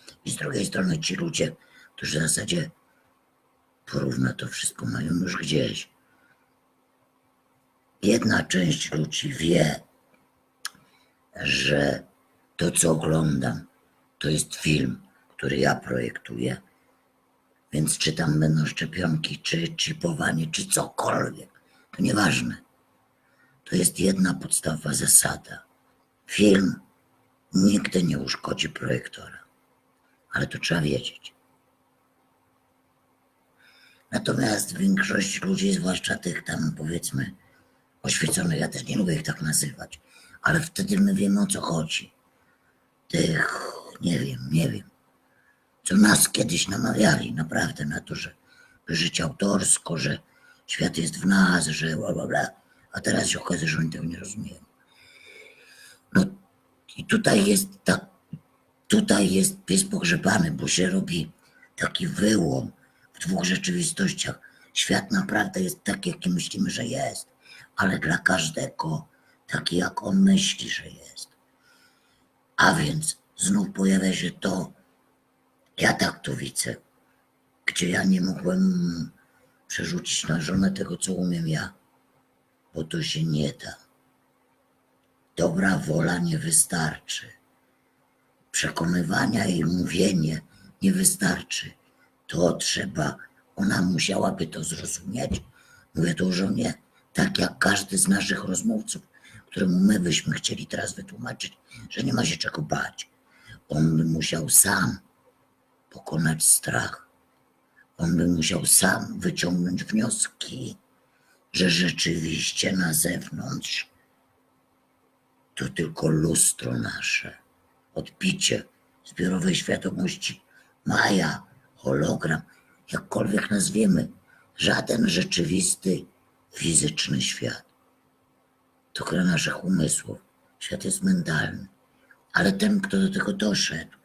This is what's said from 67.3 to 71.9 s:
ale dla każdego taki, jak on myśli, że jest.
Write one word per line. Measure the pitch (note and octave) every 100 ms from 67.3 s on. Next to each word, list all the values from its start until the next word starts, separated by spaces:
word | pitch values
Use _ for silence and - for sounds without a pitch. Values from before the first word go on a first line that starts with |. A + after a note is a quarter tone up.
| _ - - - -
ale | G2 E2+
dla | D#2 -
każdego | - - D#2+ D#2+ - - - - - _ _ _ -
taki, | - - F2
jak | - -
on | - G3
myśli, | G3 F#3+ - - -
że | - -
jest. | - - - - _ _ _ _ _ _